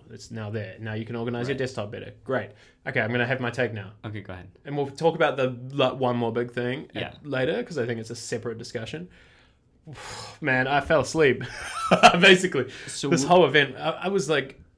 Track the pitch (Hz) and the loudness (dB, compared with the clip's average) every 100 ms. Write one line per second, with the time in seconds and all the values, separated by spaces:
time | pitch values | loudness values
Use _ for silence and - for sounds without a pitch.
0 | - 110 - 113 104 110 95 95 110 110 | -20 -20 -14 -10 -6 -6 -8 -10 -8 -8
1 | 113 117 120 120 131 131 123 - 104 104 | -6 -6 -4 -4 -4 -4 -4 -6 -8 -10
2 | 104 - - 123 101 - - _ 131 127 | -14 -16 -4 -4 -4 -16 -20 _ -4 -2
3 | 110 123 117 131 120 131 120 107 92 - | 0 0 0 0 -2 -2 -2 -4 -12 -12
4 | 113 107 95 92 87 - 143 143 143 - | -10 -10 -10 -14 -16 -18 -6 -4 -4 2
5 | 160 165 151 131 127 120 127 139 127 135 | 2 4 2 2 -2 -2 -6 2 2 2
6 | 123 120 117 120 123 123 123 139 - - | 0 2 0 0 -2 -2 -2 -4 -8 -8
7 | 87 - 147 131 135 208 240 151 120 113 | -8 -10 -6 -2 0 -2 -4 -4 -2 -4
8 | 110 - - 117 117 107 - 113 113 156 | -6 -12 -8 -6 -6 -10 -10 -10 -8 -10
9 | 180 - _ _ _ _ _ _ 160 123 | -12 -18 _ _ _ _ _ _ -20 -16
10 | - - - - 147 131 131 143 143 156 | -14 -14 -14 -6 0 2 4 2 4 2
11 | 123 160 143 - 127 - - - - - | 2 4 4 4 -4 -10 -10 -6 2 8
12 | 180 180 196 185 185 139 120 - - - | 8 8 8 8 4 -2 -4 -8 -12 -6
13 | 139 131 147 180 143 147 135 131 156 160 | -2 0 4 6 6 4 2 -2 -4 -4
14 | 185 196 147 143 139 - - | -2 -2 0 -2 -2 -14 -20